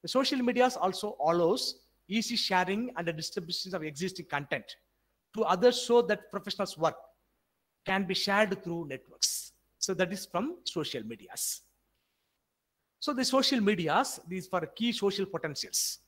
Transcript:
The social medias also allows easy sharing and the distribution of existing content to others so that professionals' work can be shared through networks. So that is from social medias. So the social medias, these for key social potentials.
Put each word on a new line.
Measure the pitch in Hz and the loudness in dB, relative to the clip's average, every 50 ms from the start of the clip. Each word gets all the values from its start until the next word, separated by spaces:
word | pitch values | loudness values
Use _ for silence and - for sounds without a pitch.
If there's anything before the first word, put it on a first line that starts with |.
The | - 170 | -8 0
social | - 254 269 - 294 262 | 0 2 2 2 0 0
medias | 247 240 233 247 247 247 - | 0 0 4 4 4 4 4
also | - 165 190 185 - - 208 - - 143 | 2 0 0 0 -2 -6 -6 -4 0 2
allows | 156 170 175 170 165 214 254 - - - - _ _ _ _ _ - | 4 4 6 6 4 4 2 0 -4 -6 -8 _ _ _ _ _ -4
easy | 190 226 220 - 240 | -2 -2 -2 0 -2
sharing | 214 - - 196 180 180 180 196 214 247 247 - | -2 0 2 4 2 4 2 0 -2 -2 -4 -6
and | 165 175 | -4 -4
the | 170 165 | -4 -4
distribution | 160 160 - - 202 170 160 175 - - 190 180 | -4 -8 -6 -6 -8 -6 -6 -8 -8 -6 -6 -6
of | 175 156 | -6 -6
existing | 156 143 139 180 190 190 - 170 | -6 -6 -4 -6 -6 -6 -8 -8
content | - - 143 143 - 156 127 - - - _ _ _ _ _ _ _ _ _ _ _ - | -6 -6 -6 -4 -4 -6 -6 -6 -12 -20 _ _ _ _ _ _ _ _ _ _ _ -4
to | 214 220 | -2 2
others | 160 185 180 214 247 247 - | 2 2 6 6 4 4 4
so | - - 240 240 | 0 4 4 4
that | 240 - 208 208 - - | 6 4 0 -2 -2 -10
professionals' | - 202 - 202 - - 196 - - | -10 -8 -8 -6 -4 -4 -4 -4 -2
work | 151 165 160 156 - - - _ _ _ _ _ _ _ _ _ _ _ _ _ _ _ | 0 0 0 0 -2 -18 -20 _ _ _ _ _ _ _ _ _ _ _ _ _ _ _
can | - 190 196 196 | 0 0 0 0
be | 175 190 | 0 -2
shared | - - 196 196 208 214 190 196 190 - | -2 0 2 4 4 4 2 0 -6 -4
through | 175 170 170 165 | -6 -6 -6 -6
networks. | 143 135 127 _ - - _ - - - - - - _ _ _ _ _ | -8 -10 -12 _ -20 -2 _ 0 0 0 -4 -8 -12 _ _ _ _ _
So | _ - - 190 | _ -4 -4 2
that | 156 185 170 | 0 0 0
is | 202 190 - | 0 -8 -10
from | - - 175 226 302 359 349 _ | -4 -4 -2 -2 -2 -6 -8 _
social | - - 170 151 - - 127 107 | -6 -4 -4 -4 -4 -6 -8 -8
medias. | 110 117 - 98 - - - - - - - _ _ _ _ _ _ _ _ _ _ _ _ _ _ _ _ _ _ _ _ _ _ _ _ _ _ _ _ | -8 -12 -12 -14 -14 -8 -6 -6 -6 -6 -8 _ _ _ _ _ _ _ _ _ _ _ _ _ _ _ _ _ _ _ _ _ _ _ _ _ _ _ _
So | - 302 285 | -4 -4 0
the | 247 254 | 0 0
social | - 262 269 254 - 269 240 | 4 4 4 4 4 2 4
medias, | 202 202 214 170 165 151 151 208 269 - - - - | 4 4 2 2 0 2 2 2 2 2 -4 -10 -10
these | 165 180 190 180 | -8 -8 -8 -6
for | - - 180 160 | -2 -2 -2 -2
key | - - - 226 240 | -4 -4 -2 -2 0
social | - - 202 202 196 202 196 | 0 2 0 0 2 0 -4
potentials. | - - 160 - 156 139 - - - - - - - - - _ | -4 -4 -6 -4 -4 -6 -6 -8 -4 -2 -2 -2 -2 -4 -8 _